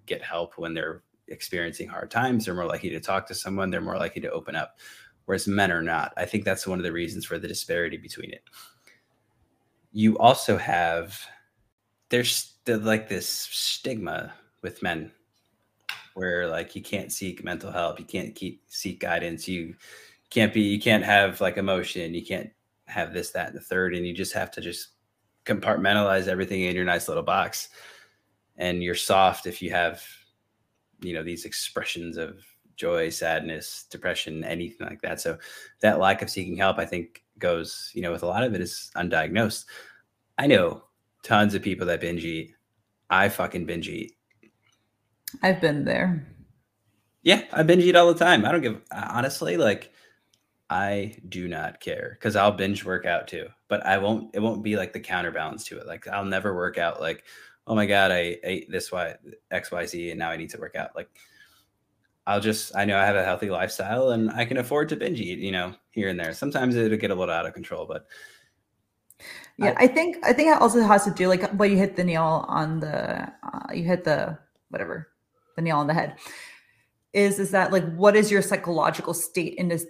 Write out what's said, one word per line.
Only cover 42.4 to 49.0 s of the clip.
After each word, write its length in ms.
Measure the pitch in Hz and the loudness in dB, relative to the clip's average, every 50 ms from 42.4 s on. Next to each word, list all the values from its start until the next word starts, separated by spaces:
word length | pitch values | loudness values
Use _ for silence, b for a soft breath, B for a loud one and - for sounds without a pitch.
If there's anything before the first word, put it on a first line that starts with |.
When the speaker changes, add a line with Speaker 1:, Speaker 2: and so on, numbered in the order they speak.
| 80 - _ _ _ _ _ _ _ _ _ _ _ - | -8 -12 _ _ _ _ _ _ _ _ _ _ _ 2
Speaker 1:
I 200 | 92 95 101 101 | 4 6 6 4
fucking 360 | - - 90 - - 90 85 | 2 0 -4 -4 -4 -6 -6
binge 220 | 82 85 85 80 | -4 -6 -6 -6
eat. 300 | - 87 82 85 - - _ _ _ _ _ _ _ _ _ _ _ _ _ _ _ _ _ _ _ _ _ _ - - - - | -8 -8 -10 -10 -12 -14 _ _ _ _ _ _ _ _ _ _ _ _ _ _ _ _ _ _ _ _ _ _ -18 -4 0 2
Speaker 2:
I've 180 | 190 185 185 | 2 4 4
been 240 | 165 156 147 143 - | 2 2 2 0 0
there. 420 | 123 123 123 180 190 175 151 - - - - - - _ _ _ _ _ _ _ _ _ _ _ _ _ _ - | 0 2 2 2 2 0 -2 -4 -8 -16 -20 -20 -20 _ _ _ _ _ _ _ _ _ _ _ _ _ _ 4
Speaker 1:
Yeah, 200 | 165 202 208 - - - | 4 4 4 2 0 0
I 100 | 156 160 | 4 6
binge 200 | 165 180 180 175 | 8 8 8 8
eat 120 | 180 170 | 8 10
all 160 | 175 175 175 | 10 10 8
the 60 | 165 | 8
time. 280 | 165 170 180 170 110 101 | 6 6 6 6 6 6
I 60 | 131 | 4
don't 100 | 165 170 | 2 2
give, 200 | 135 113 107 - - - | 0 0 -2 -6 -10 -12
honestly, 640 | 113 104 | -10 -8